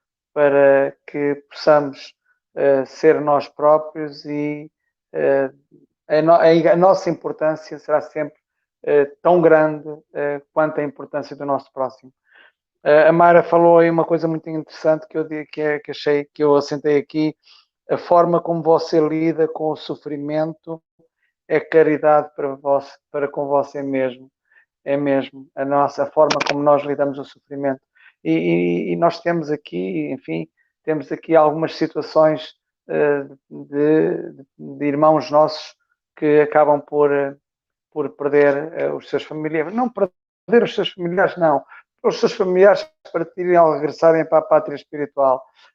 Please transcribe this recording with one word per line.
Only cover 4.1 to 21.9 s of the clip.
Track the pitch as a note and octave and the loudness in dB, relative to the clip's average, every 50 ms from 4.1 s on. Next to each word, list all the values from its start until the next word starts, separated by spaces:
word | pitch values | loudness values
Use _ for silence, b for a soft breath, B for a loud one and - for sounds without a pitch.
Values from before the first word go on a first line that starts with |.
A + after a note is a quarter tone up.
| C#3+ C#3+ - | -12 -14 -12
e, | D3 D3 D3 D3 D3 D3 D3 D3+ D3+ _ _ _ _ _ _ _ _ - | -10 -8 -6 -6 -6 -6 -8 -12 -18 _ _ _ _ _ _ _ _ -6
eh, | D#3 D3 C#3 C#3 C#3 C3+ C3+ C#3 C#3 _ _ _ _ _ _ _ _ _ - | -2 0 0 2 0 0 -4 -6 _ _ _ _ _ _ _ _ _ _ -2
a | D3+ D#3 | 0 2
no-, | D#3 D#3+ E3+ | 4 4 4
a, | E3 E3 E3 E3 E3+ D#3 E3 D#3+ | 6 6 6 4 4 4 2 2
a | |
nossa | E3+ F3+ F#3+ F#3+ F#3+ - F3 | 4 4 4 4 2 0 -4
importância | D#3+ - - D#3 - - D#3+ D#3 D#3 D3+ - - D#3 C#3+ | -6 -6 -8 -10 -8 -4 -4 -4 -4 -6 -10 -16 -18 -16
será | - - D3+ D3 | -6 -4 -2 -2
sempre, | C#3+ - - D#3 D3+ D3 - _ _ _ _ _ _ _ _ _ - | -2 -4 -8 -8 -8 -8 -10 _ _ _ _ _ _ _ _ _ -4
eh, | D3 D3 D3 C#3 C#3+ - _ | 0 2 2 2 0 -4 _
tão | - E3 F3 F3 | 0 2 4 4
grande, | E3 D#3+ D#3 D#3 D#3 D#3 D3+ D3+ D3 D3+ D3 D#3 _ _ - | 6 6 6 6 4 2 -2 -6 -10 -14 -16 -16 _ _ -10
eh, | D3 D3 C#3+ C#3+ C#3+ C#3+ _ _ | -8 -6 -6 -6 -8 -10 _ _
quanto | D#3+ D#3 D3+ D3+ - | -2 -2 -2 -2 -4
a | D3 | -6
importância | C#3+ C#3 - C#3 C3+ - D3 C#3 - C#3+ | -6 -8 -12 -14 -12 -10 -10 -10 -12 -12
do | C#3 D3 | -12 -6
nosso | C#3+ C#3 C3+ - _ _ | -6 -6 -6 -6 _ _
próximo. | C3+ C3+ B2 - _ _ C3 _ _ b b b b b b b _ _ _ _ _ - | -8 -8 -8 -8 _ _ -20 _ _ b b b b b b b _ _ _ _ _ 0
Eh, | - D3 D3+ D3+ D#3 | 2 4 6 6 6
a | |
Mayra | E3 E3+ E3+ E3+ E3+ E3+ E3+ | 4 6 6 6 6 6 4
falou | - E3+ E3+ E3+ E3+ E3+ E3+ | 4 2 4 6 6 6 6
aí | E3+ E3+ | 6 4
uma | E3 E3 D#3 | 2 0 -2
coisa | - E3+ D#3+ D#3 E3 | -2 -2 -2 -2 -4
muito | D#3+ D#3 - E3 | -4 -6 -8 -10
interessante | D#3+ D#3 D3 - - - - D#3+ D#3 D#3 D#3 - | -10 -10 -10 -12 -14 -4 -2 -2 -2 -2 -4 -8
que | - D#3+ | -8 -8
eu | D#3 | -8
di-, | D#3 D#3 D3+ D3 | -6 -8 -12 -12
que | - - D3+ | -12 -8 -6
é, | D3+ D3+ D3 D3 | -4 -4 -4 -4
que | - - | -6 -10
achei, | C#3 - - D3+ D3 C#3+ C#3+ - _ | -14 -6 -2 -2 -2 -2 -2 -6 _
que | - D3+ | -2 2
eu | D3 C#3+ | 2 4
assentei | C#3+ C#3+ - D#3 C#3+ - D3+ D3 C#3+ | 2 2 0 -6 -6 -2 0 0 0
aqui, | C#3 - - D#3 D#3 D#3 D3 b b b b b b b _ _ _ - | -2 -2 -4 -4 -2 -2 -4 b b b b b b b _ _ _ -6
a | - C3 | -6 -6
forma | - - F3 E3+ E3+ E3+ E3+ E3+ | -4 0 0 2 2 2 0 -2
como | - - E3+ E3 D3 | -2 -4 -6 -4 0
você | D#3+ E3 D#3 D#3+ - - E3 | 0 0 0 0 -2 -2 0
lida | D#3 D3+ D#3 D#3+ D#3+ E3 D3+ D3+ D#3+ D#3 | 0 0 -2 -2 -2 -2 -2 -2 -2 -4
com | D#3+ - D#3 D#3 | -4 -6 -6 -6
o | D3+ | -6
sofrimento | D3 - - D3+ - _ D3+ D3+ C#3+ C#3+ D3 D3+ D#3 D#3 E3 D#3+ - _ E3 E3 D#3+ _ _ _ _ _ _ _ _ _ _ _ _ _ - | -6 -8 -12 -12 -12 _ -12 -12 -10 -8 -6 -4 -4 -4 -6 -8 -12 _ -16 -16 -16 _ _ _ _ _ _ _ _ _ _ _ _ _ -4
é | E3 D3+ | -2 -2
caridade | - - - D#3+ D#3 D#3 | -2 0 2 2 4 4